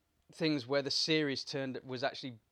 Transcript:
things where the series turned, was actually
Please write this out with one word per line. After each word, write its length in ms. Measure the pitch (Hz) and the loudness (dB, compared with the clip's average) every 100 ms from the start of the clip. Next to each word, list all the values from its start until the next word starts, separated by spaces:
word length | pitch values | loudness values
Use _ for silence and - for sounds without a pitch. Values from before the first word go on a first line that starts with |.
| _ _ - | _ _ -18
things 320 | - 160 147 117 | -2 0 2 2
where 140 | 143 | 0
the 100 | 135 | 2
series 520 | - - 156 147 131 | 0 4 4 4 0
turned, 360 | - 143 135 123 123 | -2 -4 -4 -6 -6
was 180 | 127 | -2
actually 360 | 135 - 139 113 _ | -2 -4 -10 -12 _